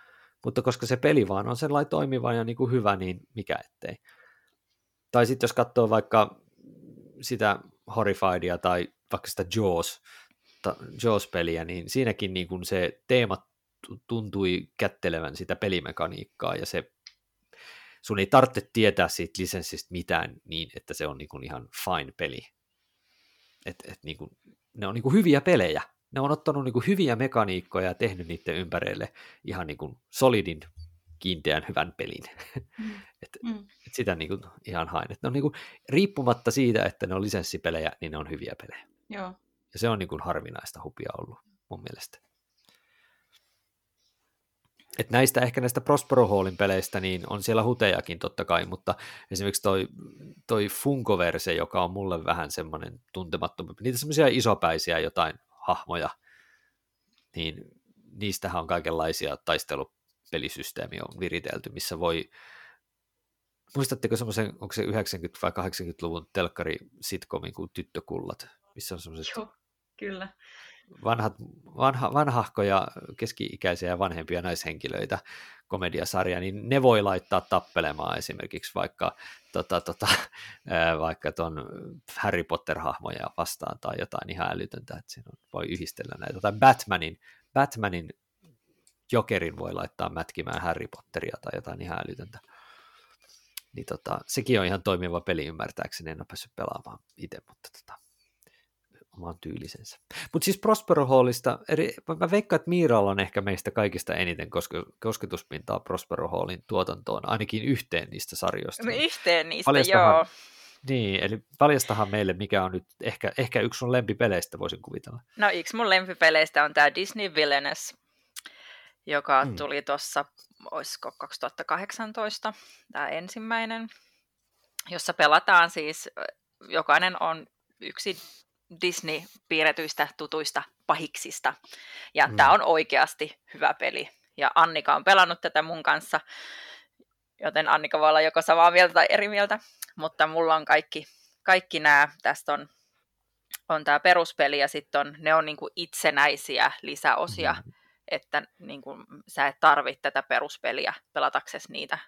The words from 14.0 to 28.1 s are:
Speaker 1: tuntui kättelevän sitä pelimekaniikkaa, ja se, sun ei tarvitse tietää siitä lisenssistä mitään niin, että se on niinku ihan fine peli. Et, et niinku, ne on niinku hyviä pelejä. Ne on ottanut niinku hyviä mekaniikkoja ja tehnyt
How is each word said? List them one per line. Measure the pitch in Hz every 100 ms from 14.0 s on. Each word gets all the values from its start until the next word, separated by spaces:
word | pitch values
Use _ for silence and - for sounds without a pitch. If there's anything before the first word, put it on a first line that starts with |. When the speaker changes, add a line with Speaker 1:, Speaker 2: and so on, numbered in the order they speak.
| -
Speaker 1:
tuntui | 117 107 98 95 90 87 -
kättelevän | 104 - 90 82 78 76
sitä | 92 90
pelimekaniikkaa, | 101 90 69 - 82 90 - - 85 -
ja | -
se, | 87 - _ - _ _ _ _ - - - - -
sun | - 104
ei | 98
tarvitse | 131 127 113 -
tietää | 117 107 98 87
siitä | - 85 -
lisenssistä | 90 92 - 80 -
mitään | 90 85 85 82 -
niin, | - 80 78 -
että | -
se | 76 76
on | 67
niinku | 73 69
ihan | 67 64 60 -
fine | - 85 67 -
peli. | 80 64 - _ _ _ _ _ _ _ _ _ _ _ -
Et, | - -
et | -
niinku, | - 117 127 _ _ _ _
ne | 113 98
on |
niinku | 117 127
hyviä | 190 175 143
pelejä. | 185 147 87 76 - _ _
Ne | 135
on | 139
ottanut | 151 - 143
niinku | 131 120 117
hyviä | 196 156 113
mekaniikkoja | 131 117 101 90 - 95 92
ja |
tehnyt | 87 113